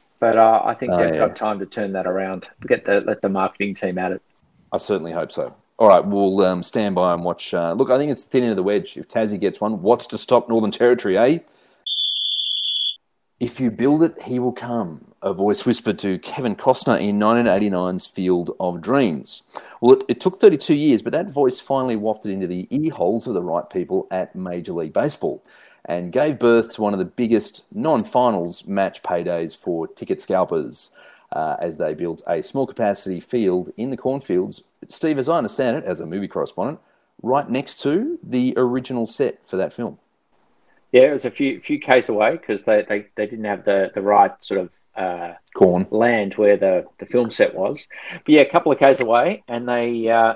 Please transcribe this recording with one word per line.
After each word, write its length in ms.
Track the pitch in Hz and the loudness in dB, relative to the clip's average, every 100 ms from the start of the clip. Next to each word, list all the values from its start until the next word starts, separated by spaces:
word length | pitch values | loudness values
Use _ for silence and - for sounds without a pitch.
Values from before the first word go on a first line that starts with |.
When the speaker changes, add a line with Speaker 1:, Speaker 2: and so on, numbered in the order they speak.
| _ - | _ 0
Speaker 1:
but, 160 | 117 113 | 2 6
uh, 260 | 113 113 - | 6 6 2
I 80 | |
think 200 | 117 123 | -2 0
Speaker 2:
Oh, 40 | 90 | 2
Speaker 1:
they've 160 | 85 | 2
Speaker 2:
yeah. 140 | 78 - | 2 0
Speaker 1:
got 80 | - | 0
time 240 | 107 101 | -4 -4
to 60 | 95 | -8
turn 240 | - 101 | -6 -4
that 160 | 95 92 | -4 -2
around. 420 | 92 95 92 - - - | -2 -4 -8 -12 -10 -2
Get 200 | - - | -2 2
the, 160 | 101 | 0
let 200 | - - | 2 -2
the 80 | 98 | -2
marketing 460 | 95 95 - 101 95 | 0 -2 -2 -6 -4
team 240 | 95 90 | -6 -4
at 120 | 92 | -4
it. 120 | 92 - _ _ _ _ | -6 -10 _ _ _ _
Speaker 2:
I 60 | 98 | -6
certainly 320 | - 98 82 | -2 -4 -4
hope 200 | 82 82 | -6 -6
so. 240 | - 65 - _ - | -6 -8 -10 _ 4
All 100 | 107 | 8
right, 160 | 92 | 8
we'll, 380 | 101 101 98 98 | 6 2 2 4
um, 220 | 92 90 | 2 0
stand 320 | 87 117 101 90 | -2 -2 0 2
by 180 | 90 | 0
and 100 | 85 | 0
watch. 300 | 87 85 - | -2 -6 -4
Uh, 200 | 90 85 | -2 0
look, 180 | 101 127 | 0 2
I 80 | 131 | 2
think 120 | 147 | 2
it's 120 | 120 | -4
the 80 | - | -2
thin 120 | 131 | 0
end 80 | 120 | 2
of 60 | 95 | 2
the 60 | |
wedge. 340 | 95 104 - - | 0 0 -2 -12
If 100 | 85 | -8
Tassie 320 | 113 110 98 | -2 -2 0
gets 220 | 98 - | -2 -2
one, 220 | 107 104 | -4 0
what's 240 | 95 120 - | 2 2 0
to 100 | 107 | -8
stop 320 | - 123 - | 2 2 4
Northern 220 | 113 107 | 0 0
Territory, 460 | - 120 120 104 95 | 2 4 4 2 4
eh? 200 | 123 165 - _ _ _ - - - - - - - - - - - - _ _ _ - | 4 2 -4 _ _ _ -8 -4 -2 -2 -4 -4 -4 -4 -4 -2 -4 -6 _ _ _ -8
"If 200 | 120 - | -6 -2
you 100 | 123 | -4
build 320 | 110 131 156 | 0 2 4
it, 200 | 165 - | 2 0
he 160 | - 123 | -6 -4
will 140 | 123 | -2
come," 600 | - 117 117 90 76 - _ | -4 -6 -6 -6 -10 -20 _
a 120 | 98 | -6
voice 320 | 92 104 98 127 | 0 0 2 0
whispered 340 | 113 113 98 | 0 0 -2
to 180 | 101 92 | -2 -4
Kevin 360 | - - 123 95 | -6 -6 -4 -4
Costner 420 | 131 127 143 107 | -4 -2 0 -2
in 220 | 101 104 | 0 0
nineteen 320 | 107 117 117 | 2 2 2
eighty-nine's 560 | 92 104 90 90 92 - | 0 0 -2 -4 -6 -8
Field 480 | - 92 90 87 - | -4 -2 0 -2 -6
of 180 | 90 87 | -6 -6
Dreams. 640 | 85 139 110 73 - - - - - - | -2 0 0 -2 -10 -16 -16 -20 -20 2
Well, 160 | 120 131 | 6 6
it, 80 | - | 4
it 140 | 117 | -2
took 180 | 185 - | -2 4
thirty-two 360 | 214 151 - 147 | 6 6 2 2
years, 260 | 151 123 | 4 2
but 100 | - | 2
that 160 | 156 196 | -4 -4
voice 320 | 139 131 123 | 0 0 0
finally 380 | - 135 131 110 | -4 -2 -2 -2
wafted 340 | 110 104 107 | -4 -4 -6
into 160 | 95 90 | -6 -6
the 180 | 90 92 | -6 -6
ear 240 | - - | -4 -4
holes 340 | - 87 113 131 | -2 -2 -2 -2
of 60 | |
the 100 | 95 | -4
right 260 | 87 85 - | -2 -4 -4
people 380 | 92 85 95 - | -6 -4 -4 -4
at 240 | 92 90 | -6 -6
Major 380 | 92 92 87 82 | -8 -10 -8 -8
League 220 | 85 78 | -8 -4
Baseball 500 | - 147 - 80 - _ - - _ | -2 -2 -2 -6 -8 _ -20 -20 _
and 300 | - 87 87 | -8 -6 -4
gave 260 | 120 151 127 | -2 0 2
birth 340 | 120 117 113 | 4 4 2
to 80 | - | -2
one 120 | 104 | -2
of 60 | 98 | -2
the 60 | 90 | -4
biggest 580 | - 117 110 - - - | -4 2 2 0 -10 -14
non-finals 920 | 104 151 131 101 127 123 98 87 87 - | -6 0 0 0 2 2 2 -2 -8 -6
match 380 | 98 95 - | -2 -2 -4
paydays 520 | - 87 87 85 82 - | -6 -4 -2 -4 -6 -8
for 300 | 92 82 80 | -6 -4 -6
ticket 340 | - 90 95 | -8 -6 -6
scalpers, 720 | - 92 87 82 - - - - - - - | -2 0 0 -2 -4 -10 -16 -18 -20 -20 -12
uh, 240 | 76 78 - | -6 -4 -4
as 180 | 87 78 | -6 -4
they 160 | 80 | -6
built 300 | 78 85 80 - | -4 -6 -6 -4
a 160 | 85 | -4
small 240 | - 135 127 | -4 -4 -4
capacity 540 | - 107 98 98 87 | -2 -2 -2 -6 -8
field 520 | - 123 95 90 87 - | -4 -2 0 0 -2 -8
in 120 | 127 | -8
the 60 | 127 | -4
cornfields. 640 | 131 139 - 90 101 - - _ - | -4 -4 -2 -2 -2 -8 -20 _ -20
Steve, 320 | - 160 143 | -6 -2 -2
as 80 | 127 | 0
I 100 | 165 | 0
understand 400 | 110 - 127 143 | -2 -2 -2 -2
it, 60 | |
as 160 | 98 85 | -4 -6
a 60 | 82 | -6
movie 220 | 95 98 | -6 -6
correspondent, 520 | 85 71 - 117 - _ _ _ _ | -4 -6 -4 -6 -8 _ _ _ _
right 260 | 113 139 131 | -2 0 0
next 320 | 127 - - | -4 -4 -6
to 360 | 143 170 285 349 | -2 -2 -2 -8
the 300 | - 123 127 - | -4 -2 0 2
original 500 | 123 131 131 127 110 | 0 0 -6 -6 -4
set 400 | - 135 - - | -2 -4 -4 -8
for 120 | 92 | -4
that 160 | 95 | -4
film. 260 | - 113 104 _ _ _ _ _ _ _ _ _ 127 | -6 -10 -10 _ _ _ _ _ _ _ _ _ 6
Speaker 1:
Yeah, 140 | 139 | 8
it 20 | |
was 140 | 139 123 | 4 -4
a 60 | |
few, 280 | - 139 - | -2 -2 -2
few 180 | - 147 | -6 -4
Ks 300 | - 127 117 | 2 2 4
away 300 | 107 110 165 | 2 2 0
'cause 260 | - 104 | -4 -4
they, 200 | - 107 | 2 2
they, 240 | - 104 - - | 2 -4 -6 -8
they 100 | 107 | -8
didn't 160 | 113 107 | -6 -6
have 200 | 95 104 | -4 0
the, 260 | 98 95 | 0 0
the 80 | 104 | -2
right 300 | 98 104 95 - | 2 4 4 0
sort 200 | - 95 | -4 -4
of, 80 | 90 _ _ 101 | -4 _ _ -8
uh, 380 | 92 87 85 - - | -6 -6 -10 -14 -6
Speaker 2:
Corn. 320 | - 95 90 95 | 4 4 4 0
Speaker 1:
land 460 | 110 120 117 98 107 | 2 2 2 -2 2
where 200 | 104 101 | 4 4
the, 300 | 98 90 - - | 2 0 -2 -12
the 60 | 95 | -2
film 240 | 123 113 | 0 0
set 240 | - 101 | 2 2
was. 320 | 90 101 151 - - - | 2 -4 -6 -12 -18 -18
But 160 | - - | -6 4
yeah, 120 | 151 | 6
a 80 | 139 | 6
couple 220 | 170 165 | 4 2
of 80 | 131 | 4
Ks 220 | 139 131 | 6 4
away, 420 | 117 117 131 123 - | 4 2 2 -2 -6
and 180 | 117 123 | -6 -2
they, 400 | 120 120 117 113 | -2 -2 0 2
uh, 280 | 117 113 | 4 4